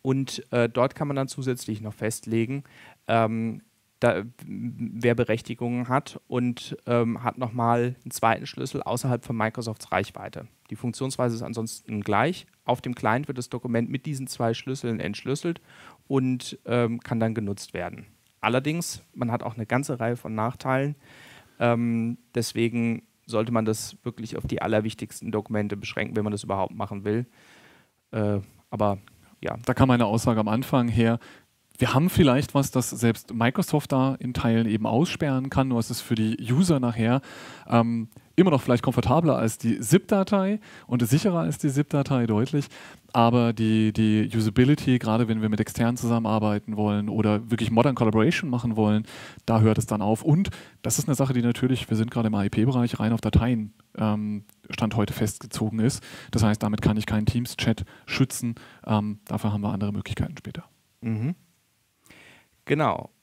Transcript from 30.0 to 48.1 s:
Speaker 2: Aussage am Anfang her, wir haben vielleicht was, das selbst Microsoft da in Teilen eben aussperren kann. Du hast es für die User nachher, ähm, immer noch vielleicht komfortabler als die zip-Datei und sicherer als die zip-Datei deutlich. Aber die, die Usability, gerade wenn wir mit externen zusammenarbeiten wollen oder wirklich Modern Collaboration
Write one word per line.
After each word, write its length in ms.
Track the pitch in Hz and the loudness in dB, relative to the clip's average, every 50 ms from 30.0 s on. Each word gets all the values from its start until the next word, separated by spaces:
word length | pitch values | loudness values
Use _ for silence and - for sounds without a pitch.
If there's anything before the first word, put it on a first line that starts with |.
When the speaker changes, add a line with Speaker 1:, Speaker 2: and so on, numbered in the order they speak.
| 120 | 4
Speaker 2:
Aussage 340 | 101 104 117 - 131 117 110 | 2 2 2 2 2 2 2
am 80 | 110 104 | 2 2
Anfang 400 | 107 117 135 - - 135 120 117 | 0 0 0 2 2 2 2 2
her, 300 | 110 113 117 113 117 117 - - - - _ _ _ _ _ _ _ - | 2 4 4 4 2 0 -4 -12 -20 -20 _ _ _ _ _ _ _ -2
wir 160 | 127 117 120 | 0 2 4
haben 160 | 151 160 180 | 4 2 4
vielleicht 440 | - - 185 139 123 135 143 - - | 4 6 6 6 6 4 2 0 0
was, 160 | 139 135 - - | 0 0 2 0
das 180 | 131 120 - | -2 -2 -2
selbst 420 | - 117 117 117 110 - - - - | -4 2 2 2 2 2 -4 -8 -2
Microsoft 580 | 117 117 120 135 - 175 - - 151 - - | 2 2 2 2 2 -2 0 0 -2 0 0
da 240 | 143 131 131 135 135 | 0 2 2 2 0
in 180 | - - 127 123 | -2 -6 -6 -6
Teilen 340 | - - 120 113 113 113 113 | 0 2 2 4 4 2 2
eben 160 | 104 107 107 | 0 0 0
aussperren 640 | 110 107 117 160 175 - - 170 147 135 131 131 135 | 2 2 2 2 2 0 -2 -2 0 0 0 -2 0
kann. 220 | - - 131 131 | 0 0 0 2
Du 80 | 127 117 | 2 0
hast 100 | 110 - | 0 -2
es 140 | 120 - - | -4 -8 -4
für 120 | - 117 | -4 -2
die 220 | 110 110 110 113 - 104 113 123 | 0 0 -2 -2 -4 -2 0 2
User 260 | 139 196 175 165 139 | 2 4 4 4 2
nachher, 440 | 127 120 113 110 113 113 123 135 - - - - - - - - - | 2 0 0 0 2 2 2 2 0 -4 -18 -18 -18 -18 -18 -20 -6
ähm, 440 | - - 117 117 117 117 117 110 110 - - _ _ _ | 4 4 4 4 4 0 -4 -4 -8 -12 -20 _ _ _
immer 140 | - 196 190 | 4 6 6
noch 100 | 156 131 | 6 2
vielleicht 220 | - - 123 117 - | 4 2 2 2 2
komfortabler 540 | - 127 - 117 120 127 160 170 156 127 | 0 0 2 2 4 4 4 4 4 2
als 200 | - - 113 - | 2 2 0 -2
die 240 | - - 117 110 - | 0 -2 -2 0 0
zip-Datei 800 | 113 101 - 202 - - 220 196 190 - - 196 190 190 208 214 - - - - - | 2 4 4 4 6 4 2 2 2 2 2 0 2 0 -2 -4 -6 -12 -20 -20 -8
und 140 | - 123 123 120 107 | -2 0 0 2 2
sicherer 300 | 123 156 - 214 175 170 | 2 2 2 2 2 2
als 180 | 160 160 147 | 0 -2 -2
die 140 | - - 151 | -2 -2 0
zip-Datei 560 | 131 139 147 - - 147 135 - 143 127 117 | 0 0 0 0 0 -2 0 2 0 0 2
deutlich. 400 | 110 110 104 117 - - 147 139 - - - - - - - _ - - | 2 2 2 2 2 0 -2 -2 -4 -10 -20 -20 -20 -20 -20 _ -2 2
Aber 400 | 120 117 117 117 123 120 117 113 | 4 6 6 6 4 4 2 2
die, 400 | 107 113 110 110 110 110 110 107 | 0 2 2 4 4 4 2 2
die 360 | - 113 107 107 107 107 107 110 | 2 4 4 4 4 2 2 0
Usability, 600 | 113 107 107 98 - 127 131 147 147 - 135 127 123 | 0 0 2 4 4 6 6 6 2 4 2 2 2
gerade 280 | - 113 110 113 120 | 2 2 2 2 2
wenn 140 | 110 113 110 | 2 0 0
wir 80 | 110 107 | 0 0
mit 100 | 107 104 | 0 0
externen 380 | 110 - - - 120 117 120 | -2 -2 0 0 0 0 0
zusammenarbeiten 800 | 117 117 117 117 117 113 110 110 110 104 107 104 104 104 - 110 | 0 0 0 0 2 2 2 0 2 2 2 0 0 -2 -6 -2
wollen 320 | 104 107 104 104 104 104 107 | 0 0 2 2 0 -2 -2
oder 420 | 101 110 107 107 104 104 117 113 | 0 2 2 4 2 2 0 -2
wirklich 200 | 120 110 117 113 | -2 -2 0 2
Modern 240 | 117 110 113 147 131 | 2 4 4 2 0
Collaboration 560 | 117 120 110 | 2 0 2